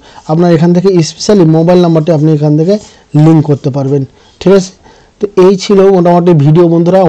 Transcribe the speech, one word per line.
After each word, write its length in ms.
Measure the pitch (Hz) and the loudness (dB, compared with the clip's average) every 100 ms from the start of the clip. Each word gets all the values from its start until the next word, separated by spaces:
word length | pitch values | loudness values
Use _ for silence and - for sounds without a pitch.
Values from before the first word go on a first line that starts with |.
| - - - | -10 -18 -6
আপনার 220 | 160 175 | -2 0
এখান 200 | 165 170 | 0 0
থেকে 160 | 175 185 | 0 0
specially 560 | 185 156 - - 208 160 160 | 0 -2 -6 -2 0 2 0
mobile 220 | 165 180 175 | 0 0 0
নাম্বারটি 260 | 160 156 | -2 -2
আপনি 180 | 156 156 151 | -2 0 -2
এখান 200 | 151 151 | -2 -2
থেকে 140 | 165 208 - _ _ 147 | -2 -4 -6 _ _ 0
link 260 | 156 160 151 | 2 2 0
করতে 240 | 139 147 | -4 -4
পারবেন। 340 | 135 135 143 135 _ _ - | -6 -4 -4 -6 _ _ -8
ঠিক 140 | 175 196 | 0 0
আছে, 140 | 180 - - _ _ - | -2 -14 -20 _ _ -10
তো 60 | 208 - 185 | -6 0 0
এই 80 | 190 | 0
ছিল 160 | - 196 196 190 | 0 0 2 2
মোটামুটি 360 | 175 175 175 165 139 | 0 0 0 0 2
video 200 | 160 170 | 2 2
বন্ধুরা, 260 | 170 170 190 | 0 0 0